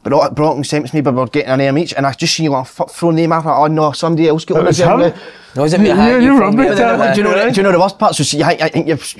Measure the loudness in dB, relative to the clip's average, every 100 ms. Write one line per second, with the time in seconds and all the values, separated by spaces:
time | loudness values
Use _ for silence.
0 | 0 0 0 0 -2 -2 -4 -4 -4 -2
1 | -2 -2 -2 -4 -2 -2 0 0 -2 -4
2 | -4 -4 -4 -2 -2 -2 -6 -8 -10 -4
3 | -2 0 0 -2 0 0 0 2 -2 -2
4 | -2 0 0 0 -2 0 0 2 2 2
5 | 0 -2 -18 -20 -12 -2 0 2 2 4
6 | 2 4 4 4 4 2 2 2 0 0
7 | 0 0 0 0 0 0 2 2 0 0
8 | -2 0 -4 0 0 0 -2 -2 -2 -4
9 | -6 -8